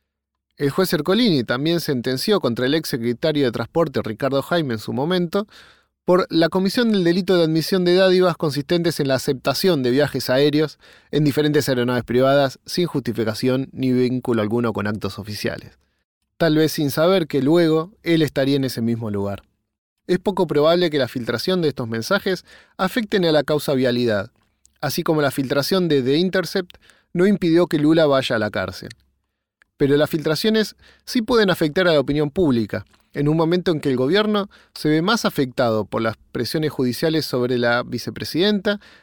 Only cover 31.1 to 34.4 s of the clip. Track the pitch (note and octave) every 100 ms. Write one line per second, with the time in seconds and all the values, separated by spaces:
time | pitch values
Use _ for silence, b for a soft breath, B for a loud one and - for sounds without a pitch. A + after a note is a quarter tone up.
31.1 | B3+ A3 A#3+ G3+ E3+ D#3+ D3 F3+ D#3 C3+
32.1 | C#3+ D3 F#3+ E3+ A#2 G#2 G#2 - _ _
33.1 | - C#3+ D#3 D#3+ F3+ F3+ D#3 D3 B2+ B2+
34.1 | F#3+ G#3+ G#3